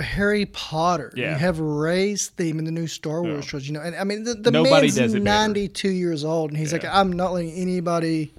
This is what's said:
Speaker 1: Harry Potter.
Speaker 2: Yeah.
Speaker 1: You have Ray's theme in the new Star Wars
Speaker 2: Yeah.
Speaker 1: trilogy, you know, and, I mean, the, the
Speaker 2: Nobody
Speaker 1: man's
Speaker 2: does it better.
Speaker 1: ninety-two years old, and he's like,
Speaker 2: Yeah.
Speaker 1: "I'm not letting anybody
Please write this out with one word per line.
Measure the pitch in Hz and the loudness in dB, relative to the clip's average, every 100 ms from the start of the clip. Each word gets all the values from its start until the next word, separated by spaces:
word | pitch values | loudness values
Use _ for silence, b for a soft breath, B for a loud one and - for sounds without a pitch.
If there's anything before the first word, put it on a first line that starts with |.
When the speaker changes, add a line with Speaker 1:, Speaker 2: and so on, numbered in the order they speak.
Speaker 1:
Harry | 156 180 202 208 202 | -6 0 2 2 0
Potter. | - - 156 170 170 123 - | -6 -6 0 0 0 -2 -4
Speaker 2:
Yeah. | 113 | -2
Speaker 1:
You | 135 | 0
have | 175 160 | 0 0
Ray's | 156 147 156 180 202 196 - | 0 0 0 2 0 -2 -4
theme | - 170 156 | -4 -2 -2
in | 160 | -2
the | |
new | 165 165 | -4 -4
Star | - 156 156 | -6 -6 -4
Wars | 175 147 139 | -2 -4 -6
Speaker 2:
Yeah. | |
Speaker 1:
trilogy, | 147 135 | -8 -6
you | |
know, | 151 | -6
and, | 165 165 | -6 -4
I | |
mean, | 196 208 | -4 -4
the, | 220 | -6
the | 226 220 | -2 2
Speaker 2:
Nobody | 151 262 285 147 | 4 6 6 6
Speaker 1:
man's | 131 | 4
Speaker 2:
does | - | 2
it | 110 | 2
better. | 202 | 2
Speaker 1:
ninety-two | 208 220 208 202 - 202 | 2 2 0 -2 -2 -2
years | 185 175 160 | 0 0 -2
old, | 151 165 156 | -2 -2 -2
and | 151 | -2
he's | 156 | -2
like, | 165 | -2
Speaker 2:
Yeah. | 165 185 | 0 4
Speaker 1:
"I'm | 190 | 4
not | 175 180 | 2 0
letting | 180 170 | -2 -4
anybody | 165 185 180 170 170 165 160 151 | -4 -2 0 0 0 2 0 -2